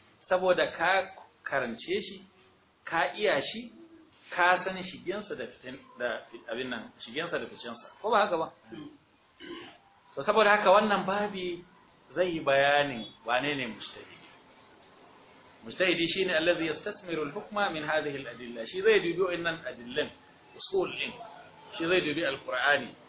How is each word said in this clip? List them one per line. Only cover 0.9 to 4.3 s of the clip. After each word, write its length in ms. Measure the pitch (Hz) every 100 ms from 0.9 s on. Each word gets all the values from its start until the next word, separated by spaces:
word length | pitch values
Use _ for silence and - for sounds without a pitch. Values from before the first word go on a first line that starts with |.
| 190 185 - - _
karance 580 | - 139 123 113 - 202
shi, 240 | 196 - - _ _ _ _ _
ka 300 | - 165 180 -
iya 240 | 202 147
shi, 300 | - 220 240 - - - - -
ka 280 | -